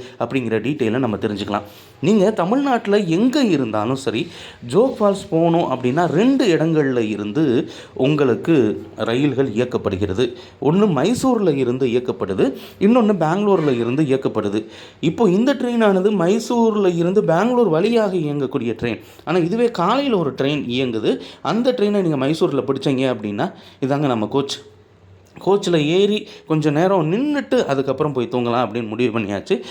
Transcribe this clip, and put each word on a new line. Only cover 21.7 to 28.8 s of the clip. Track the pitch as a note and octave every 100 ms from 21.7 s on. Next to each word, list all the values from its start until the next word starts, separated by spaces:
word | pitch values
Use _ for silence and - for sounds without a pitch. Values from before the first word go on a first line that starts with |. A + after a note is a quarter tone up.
ட்ரெயினை | B3 G#3 G#3
நீங்க | F3 D3
மைசூர்ல | C3+ D#3+ E3+ C#3
பிடிச்சீங்க | A#2+ C3+ D3+ C3 C3 A#2+
அப்படின்னா, | G#2 G2+ E3 - - -
இதாங்க | C3 C#3 D3
நம்ம | A#2 G#2+
கோச். | C3+ C#3 - - - - _ - - - - -
கோச்சில் | G3+ F#3+ E3+ D3
ஏறி | F3 G3+ G#3 G#3 - -
கொஞ்ச | D#3+ D3+
நேரம் | D3 F#3 G3 D3+
நின்னுட்டு | G3+ D4 C#4+ - B3+ -
அதுக்கப்புறம் | C#3 C3+ C3 D#3
போய் | B2+ A#2+
தூங்கலாம் | B2 A#2+ A#2 A#2
அப்படின்னு | A2+